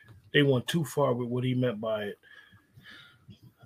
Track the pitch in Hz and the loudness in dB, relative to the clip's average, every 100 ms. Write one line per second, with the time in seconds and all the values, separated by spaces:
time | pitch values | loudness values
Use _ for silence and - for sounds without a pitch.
0 | - - - 147 143 127 - 170 151 - | -20 -20 0 4 4 4 0 -4 -2 0
1 | 139 123 120 123 127 123 127 107 110 107 | 0 0 -2 -4 -2 0 -2 -2 -4 -4
2 | 104 - - - - - _ - - - | -6 -10 -18 -20 -20 -20 _ -20 -20 -20
3 | - _ - - - _ | -20 _ -20 -20 -20 _